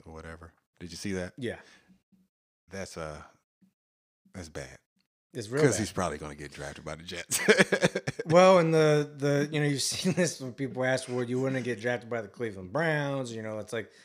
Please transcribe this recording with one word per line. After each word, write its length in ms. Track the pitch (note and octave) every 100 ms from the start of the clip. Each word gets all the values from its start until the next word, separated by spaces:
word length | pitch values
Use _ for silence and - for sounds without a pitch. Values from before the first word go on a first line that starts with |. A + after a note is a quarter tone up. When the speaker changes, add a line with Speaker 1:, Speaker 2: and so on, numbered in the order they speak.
| E2
Speaker 1:
or 80 |
whatever. 380 | D#2+ E2 E2 E2 _ _ -
Did 100 | F2
you 60 | E2+
see 140 | G2+
that? 200 | F#2 F2+ -
Speaker 2:
Yeah. 220 | A#2 E2 - - _ _ _ _ _ _ _ _ _
Speaker 1:
That's, 280 | F#2+ F2+ F2
uh, 240 | D#2 D2+ - _ _ _ _ _ _ _ _ _ _
that's 160 | F#2+ D#2+
bad. 300 | D2+ C2 B1+ _ _ _ _ _
Speaker 2:
It's 140 | B2+ G#2
real 160 | C#3
Speaker 1:
'Cause 100 | D3 G2+
Speaker 2:
bad. 40 |
Speaker 1:
he's 120 | G2
probably 240 | G2 F2 D2+
gonna 180 | D2+ D2
get 160 | C#2+
drafted 320 | C#2+ C#2+ - D2+
by 100 | D#2
the 80 |
Jets. 360 | F2+ F2 - - -
<laughs> 560 | F#3 - C#3+ F3 - - - E3
Speaker 2:
Well, 340 | E3+ F#3 F#3
and 140 | E3
the, 360 | D#3+ D#3 D3+ C#3+ C#3+
the, 320 | C#3+ C#3+ D3
you 80 | D3+
know, 60 | D3
you've 140 | C3+
<laughs> 120 | -
seen 200 | - F#3
this 260 | F3+ E3 -
when 140 | C3
people 320 | - C3 B2+ B2+
ask, 240 | C3 -
"Well, 140 | B2
you 180 | A#2+ B2+
wouldn't 240 | C3 C3 A#2+
get 160 | G#2+
drafted 280 | A#2+ A#2+ A2+
by 120 | A#2
the 60 | G2
Cleveland 420 | - A2+ F#2+ F#2
Browns." 600 | C3+ E3 D3+ C#3+ C#3 A#2+
You 80 | A2+
know, 180 | A2 G#2+
it's 140 | G#2
like, 180 | A2+ - -